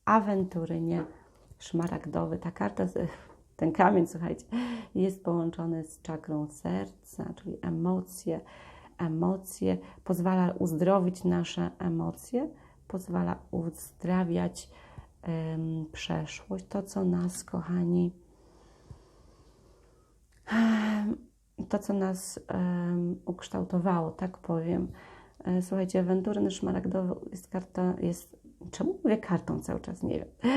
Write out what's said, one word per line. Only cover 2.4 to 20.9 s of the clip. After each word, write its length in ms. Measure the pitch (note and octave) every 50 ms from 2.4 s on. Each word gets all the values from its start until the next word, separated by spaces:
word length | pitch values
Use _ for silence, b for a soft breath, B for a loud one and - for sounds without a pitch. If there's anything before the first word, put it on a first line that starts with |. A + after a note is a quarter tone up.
| - F3
karta, 360 | - - G3+ G3 - - F#3+
z-, 220 | F#3 - - F3 - B B B B B B B _ _
ten 160 | - D#3+ E3
kamień, 340 | - - F3+ G3+ G3+ F3+ E3+
słuchajcie, 380 | - - E3 F3 E3+ - - - B A3+ A#3+ B3 A#3+ A#3 A3+ G#3 B B
jest 300 | F#3+ F#3 F#3+ F#3+ F#3+ -
połączony 600 | F3 E3+ E3+ E3 E3 E3+ E3+ E3 E3+ E3+ E3 D#3
z 180 | D#3+ - -
czakrą 460 | - - D#3 D#3 - D#3+ D#3 D3+ D3 D3
serca, 840 | - - - F3 F3+ F#3+ G3 F#3 - - - - - - - - F3+
czyli 220 | - - - - -
emocje, 800 | - F3 E3 E3 E3+ F3+ F#3 F#3 F3+ - - - - E3+ D#3+ - - B B B B B B B B B B -
emocje, 800 | E3+ D#3+ D#3+ E3 F3 F3+ F#3+ F#3+ - - - - F#3+ F#3+ F3+ F#3 B B B B B
pozwala 480 | - F#3 F3+ F3 F#3+ F#3 F#3 F3+ F3 - -
uzdrowić 680 | F#3 E3 D#3 D#3 F3 F#3 G3 G3 F3+ F3+ F3+ - -
nasze 460 | F3 F3 F3 E3+ - - F3 E3+ E3+ - -
emocje, 680 | F3+ E3+ E3 E3 E3 E3+ E3+ - - - A#3+ B3 D#4 D#4+ B B B B B B B -
pozwala 500 | G3 F#3 F#3 F3+ F3 F3+ F3 F3 - - - -
uzdrawiać, 1200 | - F3 E3 E3+ - - - - - - - F3 F#3 F#3 F#3 E3+ E3+ F3 F3+ F3 - - - B B B B B B B B B B -
em, 640 | - E3+ E3 D#3+ D#3+ D#3+ D#3+ D#3+ D#3+ D#3+ D#3+ D#3+ D#3 D#3+
przeszłość, 720 | - - - - E3 D#3+ D#3 - - - - - F#3+ F#3 F#3 -
to, 140 | - G3+
co 220 | G3 - - G3 F#3
nas, 400 | F3+ F3 F3 F3 F3+ F3+ - -
kochani, 680 | - F#3 F3+ D#3+ E3+ F3 F3+ F3 F3 F3 F3 F3 F3 - - - b b b b b b b b b b b b b b b b b b b b b b b b b b b b b b b b b b b b b b b b _ _ _ - -
em, 640 | A3 A3+ A3+ A3+ A3 G#3+ G#3+ G#3+